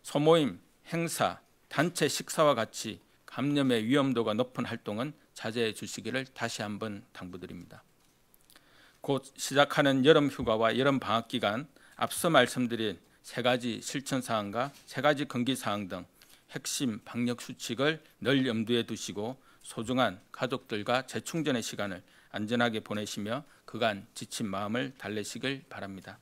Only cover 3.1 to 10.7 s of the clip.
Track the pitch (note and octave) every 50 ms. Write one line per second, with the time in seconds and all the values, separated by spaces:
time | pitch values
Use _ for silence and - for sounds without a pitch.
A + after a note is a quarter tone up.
3.1 | _ _ _ - - - B2 C#3+ D3 C#3+ C#3 C3 B2 A2+ A2 A2+ C3+ D3 C3+ C3+
4.1 | B2+ A#2 A2+ A2 G#2 A2 B2+ B2 - - A#2+ A2 A#2 A#2 _ A2+ G#2 G#2+ B2+ D3+
5.1 | D3+ _ _ _ _ - - A2+ A2 A#2+ A#2 A2 G#2 - A2 G2+ - - G2+ A2
6.1 | A2+ C3 C3+ - _ - A#2+ A#2 - - A2+ G#2 G#2 F#2+ A2 A2 G#2 G2 - _
7.1 | _ - F#2 F2+ F2 F#2 F2 - - F2 F2 - - - _ _ _ _ _ _
8.1 | _ _ _ _ _ _ _ _ - - _ _ _ - - - _ _ - -
9.1 | C#3 C3 - - _ - - - C#3 C#3 C#3+ C#3 - - D3 C#3 C3+ C3+ B2+ D3
10.1 | E3 D#3 C#3+ C3+ - - B2+ A#2 A2 A2 A2+ A2+